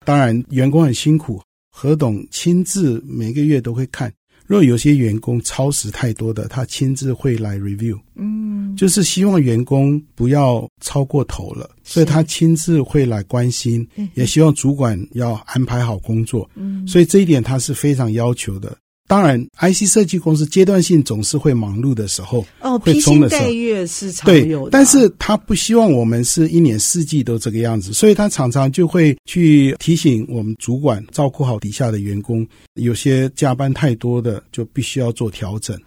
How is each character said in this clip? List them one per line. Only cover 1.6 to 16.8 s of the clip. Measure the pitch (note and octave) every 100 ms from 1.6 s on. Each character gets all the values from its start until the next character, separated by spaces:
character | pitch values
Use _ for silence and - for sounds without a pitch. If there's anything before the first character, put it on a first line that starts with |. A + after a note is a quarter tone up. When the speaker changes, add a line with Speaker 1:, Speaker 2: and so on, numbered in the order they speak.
| _
Speaker 1:
何 | - C#3 D#3
董 | B2+ G2+ -
亲 | - E3+ F3
自 | F3+ G3 D3+ A2+ C#3
每 | B2+ A2
个 | C#3
月 | D3 C#3
都 | A#2
会 | A#2 B2+
看。 | - A#2+ - _ _ -
如 |
果 | G3+
有 | C3+ A#2
些 | D3
员 | C#3+ A2+ A2
工 | A#2+ A#2+
超 | - - C#3
时 | C#3 G#2+
太 | - B2
多 | A2 A2+
的， | G#2+ G#2+
他 | C3 B2
亲 | - C3+
自 | C3 C3+
会 | A#2+ C3+ A2+
来 | G#2+ G2+
review。 | G2+ G2+ A#2 G#2 - -
Speaker 2:
嗯。 | G#3 G#3+ G#3+ G3+ G3+ G3
Speaker 1:
就 | F#3+
是 | G3+
希 | E3 F3+
望 | G3+ F#3
员 | B2+ A2+
工 | B2 C#3 C#3+ D3 D3+
不 | - A#2+
要 | D3 C3+ A#2 A#2 _
超 | - C#3+
过 | C3+ C#3+
头 | B2+ - -
了， | - - _
Speaker 2:
是。 | -
Speaker 1:
所 | E3+
以 |
他 | D3+ D#3
亲 | D#3 - E3
自 | D#3+ E3+ D#3+
会 | B2+ D3+ B2+
来 | G#2+
关 | - B2 B2
心， | - B2 A#2 A#2 -
Speaker 2:
嗯 | G3
哼。 |
Speaker 1:
也 | B2+ B2
希 | D3+
望 | D#3
主 | D3 C3
管 | C#3+ A#2+ F#2+ -
要 | B2 A#2+ G#2 -
安 | B2+
排 | A#2+ A#2+
好 | A#2 G2
工 | - A2+
作。 | A2+ A#2 - -
Speaker 2:
嗯。 | G3 F#3+